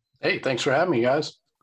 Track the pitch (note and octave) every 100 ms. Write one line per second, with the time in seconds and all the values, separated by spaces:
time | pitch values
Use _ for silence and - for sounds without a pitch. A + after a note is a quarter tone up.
0 | _ _ D#3 G3 C3+ A#2+ C#3+ C3+ F3+ B2
1 | A#2+ D3 D3 - _ _